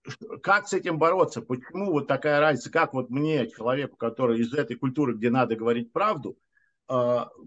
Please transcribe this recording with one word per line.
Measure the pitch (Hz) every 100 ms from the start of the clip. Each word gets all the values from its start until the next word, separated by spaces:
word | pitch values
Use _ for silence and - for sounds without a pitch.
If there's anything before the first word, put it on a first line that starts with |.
| -
Что, | - - -
как | 180 202 -
с |
этим | 190 175 156
бороться? | 165 185 156 117
Почему | - 127 - 175 202
вот | 147 139
такая | 135 151 147
разница? | 156 131 -
Как | 160 156
вот | 131 120
мне, | 131 156 151 110
человеку, | - 113 135 127 -
который | 117 113 127 117
из | 117
этой | 147 139 -
культуры, | 135 127 135 107
где | 117
надо | 127 120 107
говорить | 113 117 165
правду, | 165 208 165 101 - _ _ _ _ -
а, | 131 123 120 - -